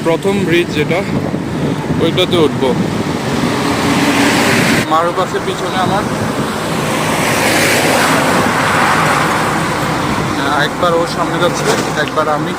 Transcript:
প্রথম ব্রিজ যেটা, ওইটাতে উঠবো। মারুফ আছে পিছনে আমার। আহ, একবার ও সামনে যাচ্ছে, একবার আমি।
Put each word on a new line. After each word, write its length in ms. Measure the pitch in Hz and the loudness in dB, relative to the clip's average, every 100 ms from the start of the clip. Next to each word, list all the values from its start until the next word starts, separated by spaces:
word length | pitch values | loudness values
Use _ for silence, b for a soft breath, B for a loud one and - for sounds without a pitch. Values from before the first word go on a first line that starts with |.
প্রথম 420 | 151 165 190 196 170 | 0 0 2 0 2
ব্রিজ 220 | 170 175 151 | 2 2 0
যেটা, 200 | 147 165 196 - - - - - - - - - | 0 0 0 -2 -2 -4 -4 -2 -2 -2 -2 0
ওইটাতে 360 | 165 156 185 180 | 0 2 2 4
উঠবো। 360 | 147 127 131 120 - - - - - - - - - - - - 285 - 285 - - - - - 151 | 2 2 0 0 0 -2 -2 -4 -2 -2 -2 -2 -2 0 0 2 2 2 2 2 2 2 2 2 2
মারুফ 300 | 156 170 175 | 2 2 0
আছে 200 | 175 190 185 | -2 -2 -4
পিছনে 320 | 175 185 185 | -4 -4 -2
আমার। 220 | 180 185 - - - - - - - - - - - - - - - - - - - - - - - - - - - - - - - - - - - - - - - - - - - - | 0 0 0 -2 -2 -2 -4 -4 -4 -2 -2 -2 -2 0 0 2 2 2 2 2 2 2 2 2 2 0 0 0 0 0 0 0 0 0 0 -2 -2 -2 -2 -2 -4 -2 -2 -2 -2 -2
আহ, 240 | 139 147 | 0 0
একবার 300 | 151 - 175 | 0 0 0
ও 120 | 170 170 - | 2 0 -2
সামনে 240 | 160 165 | -2 0
যাচ্ছে, 600 | 170 - - 220 - 156 | 0 0 0 0 -2 -2
একবার 280 | 143 151 156 | -2 -2 0
আমি। 240 | 151 160 | 0 -2